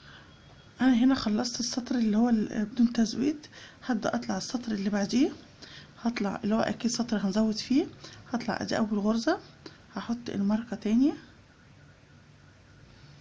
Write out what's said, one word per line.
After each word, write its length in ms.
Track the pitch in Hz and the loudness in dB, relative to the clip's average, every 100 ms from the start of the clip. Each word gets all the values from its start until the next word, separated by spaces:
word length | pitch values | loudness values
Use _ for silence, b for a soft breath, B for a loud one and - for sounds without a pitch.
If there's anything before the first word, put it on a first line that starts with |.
| B B B B B - - - | B B B B B -20 -20 0
انا 120 | 254 | 4
هنا 220 | 240 254 262 | 6 4 4
خلصت 440 | 220 208 247 - | 2 0 -2 -4
السطر 360 | 233 - 240 254 | -4 -6 -2 0
اللي 220 | 220 208 | 2 4
هو 120 | 240 | 4
ال-، 360 | 226 208 - 208 | 4 2 -2 -4
بدون 280 | - 240 | 2 2
تزويد. 540 | - 220 - 277 311 - B B B - | 4 0 2 -2 -2 -8 B B B -4
هبدا 300 | 226 - 233 | -2 0 -4
اطلع 220 | 233 196 | -4 -6
السطر 340 | - 240 233 | -4 -6 -4
اللي 180 | 208 196 | -4 -2
بعديه، 420 | 202 202 233 330 - - - B B B - | -2 0 2 2 0 -18 -20 B B B -6
هطلع 380 | 240 240 202 - | -4 -2 -4 -2
اللي 120 | 202 220 | 0 0
هو 40 | |
اكيد 320 | - - 233 | 0 0 -4
سطر 260 | 233 233 208 | -2 -2 -2
هنزود 380 | 196 196 220 214 | 0 2 0 0
فيه. 320 | - 262 392 - B B - | 2 2 2 -6 B B -6
هطلع 280 | 233 - - | -6 -4 -4
ادي 160 | 196 - | -2 0
اول 220 | 214 208 | 0 2
غرزه، 400 | 202 226 233 381 B B B B B | 2 2 2 -2 B B B B B
هحط 360 | - 190 233 240 | -12 -6 -6 -4
الماركه 460 | - 202 214 233 196 | -2 0 0 -2 -6
تاني، 380 | 208 226 277 403 - - - - - - - - - - - - - - - - - B B B | 2 4 4 2 -12 -20 -20 -20 -20 -20 -20 -20 -20 -20 -20 -20 -20 -20 -20 -20 -20 B B B